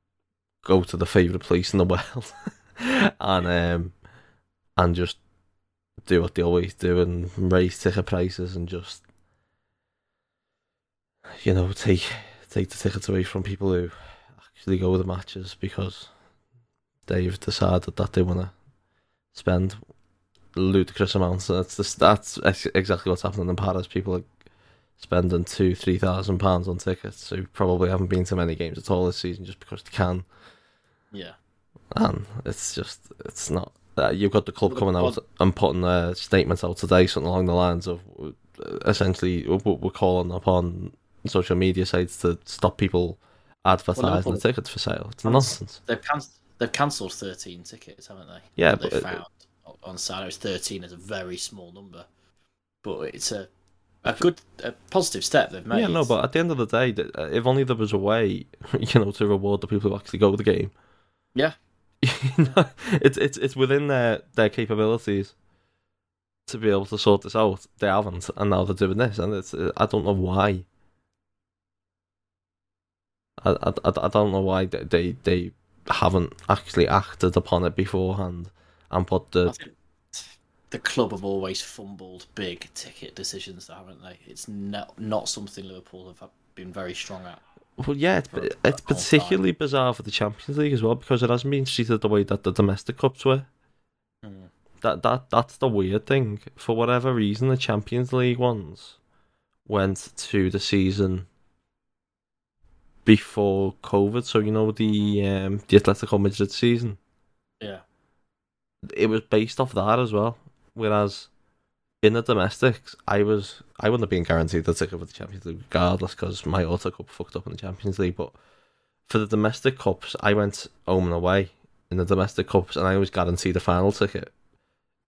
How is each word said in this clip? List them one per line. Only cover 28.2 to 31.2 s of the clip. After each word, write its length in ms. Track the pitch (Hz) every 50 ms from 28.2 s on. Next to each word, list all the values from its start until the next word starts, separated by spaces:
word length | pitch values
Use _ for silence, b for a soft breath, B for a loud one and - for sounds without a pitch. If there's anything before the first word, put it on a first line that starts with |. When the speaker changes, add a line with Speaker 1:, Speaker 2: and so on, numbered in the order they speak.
| 90
Speaker 1:
to 100 | - 98
many 200 | 90 87 82 80
games 220 | 76 85 80 -
at 140 | - - -
all 140 | 98 90 92
this 120 | 90 90
season 280 | - - 90 87 90 92
just 140 | 95 92 -
because 240 | - - 101 98 -
they 80 | -
can. 320 | - - 95 90 90 90 90 b b b b b b b b b b b b b b b b _
Speaker 2:
Yeah. 220 | 101 98